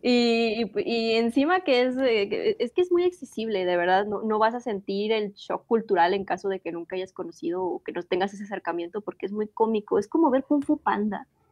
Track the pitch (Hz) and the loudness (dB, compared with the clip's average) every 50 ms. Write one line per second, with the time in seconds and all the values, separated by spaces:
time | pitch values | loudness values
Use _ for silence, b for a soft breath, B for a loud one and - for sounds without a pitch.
0 | - 240 247 240 240 233 226 226 233 226 214 220 233 190 - 202 202 - 226 233 | 2 4 4 4 4 4 4 2 2 0 0 -2 -4 -4 -2 -4 -2 0 0 0
1 | 226 226 220 226 233 233 226 277 269 302 359 370 370 - 269 247 247 254 254 254 | 0 2 2 2 2 2 2 2 2 4 2 2 2 2 2 4 4 2 0 0
2 | 269 262 226 214 196 202 - - 82 - 214 - - 240 _ - 359 359 359 349 | 2 2 2 2 0 0 -2 -2 0 0 0 0 -2 -4 _ 0 0 2 4 2
3 | 349 359 359 - - - - - 220 226 214 190 185 180 180 175 175 180 185 190 | 2 2 0 -2 -16 -12 -8 -6 -4 -2 -2 0 0 2 2 2 4 4 4 4
4 | 208 208 202 196 - 220 214 214 220 220 233 247 240 254 214 196 196 - 196 196 | 2 0 -4 -4 -2 -2 2 2 2 2 2 0 -6 -4 -6 -6 -4 -4 -4 -2
5 | 208 214 226 220 208 202 202 - - - - - - _ 233 226 220 226 202 175 | 0 0 0 0 -2 -4 -8 -12 -8 -6 -6 -6 -2 _ 0 0 2 2 2 4
6 | 170 175 190 202 196 - - 180 - 196 196 190 _ 170 165 170 170 _ - 185 | 4 4 2 0 -2 -4 -6 -4 -4 -6 -6 -4 _ -8 -10 -10 -10 _ -8 -8
7 | 185 190 _ - 185 165 170 - - 165 170 180 185 180 165 - _ - - 175 | -8 -8 _ -12 -12 -12 -12 -8 -6 -6 -4 -4 -4 -4 -6 -6 _ -8 -10 -10
8 | 170 _ - 180 180 196 196 196 208 196 214 185 _ - 170 170 170 175 180 214 | -6 _ -2 0 0 -2 -2 -8 -12 -10 -10 -8 _ -6 -6 -6 -6 -6 -8 -8
9 | 208 - 180 _ - 196 202 214 214 214 _ - 226 220 226 214 208 - - 196 | -8 -8 -10 _ -8 -8 -4 -4 -6 -6 _ -2 0 0 0 -2 -2 0 0 0
10 | 208 - - 330 330 - 233 262 262 _ 294 294 277 - 302 294 _ - 202 202 | 0 0 2 2 4 4 4 2 0 _ 0 0 2 0 -2 0 _ -2 0 0
11 | 208 214 196 - 262 _ _ _ _ _ | 0 -2 -4 -6 -8 _ _ _ _ _